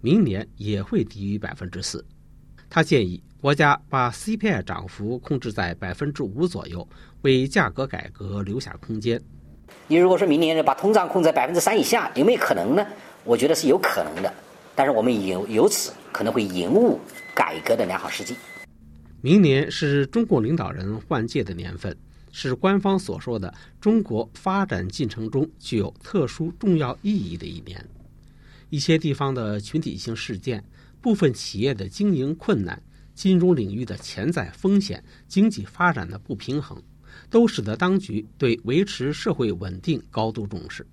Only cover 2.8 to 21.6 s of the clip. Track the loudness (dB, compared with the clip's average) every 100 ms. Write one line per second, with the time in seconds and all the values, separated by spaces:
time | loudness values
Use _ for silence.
2.8 | 4 4 2 -4 -14 -4 0 4 4 4
3.8 | 0 0 0 -2 -6 -2 0 -2 -4 -8
4.8 | -10 -8 -6 -6 -4 -4 -2 -4 -4 -4
5.8 | -8 -4 -4 -4 -6 -2 -2 -2 -8 -10
6.8 | -12 -18 -20 0 4 4 4 2 2 0
7.8 | -6 -6 -12 -14 -8 -6 -4 -6 -8 -14
8.8 | -8 -4 -2 -2 -4 -20 -20 -20 -20 -20
9.8 | 2 6 6 6 4 4 4 4 2 2
10.8 | 4 4 4 4 4 4 2 2 4 2
11.8 | 2 2 0 2 4 4 2 0 2 2
12.8 | 0 -8 -18 -14 0 2 4 2 4 4
13.8 | 2 -2 -4 -4 -6 -6 -20 -20 -8 0
14.8 | 2 4 2 2 0 -4 -2 4 4 2
15.8 | -6 -12 -12 -4 -2 0 -2 -2 2 4
16.8 | 4 2 -6 -18 -8 -2 0 -2 -2 0
17.8 | 0 -4 -6 -10 -10 -12 -14 -20 -20 -20
18.8 | -20 -20 -20 -6 4 6 6 4 0 -2
19.8 | 0 0 0 0 2 2 2 -2 -4 -6
20.8 | -6 -8 -4 -4 -2 -4 -4 -8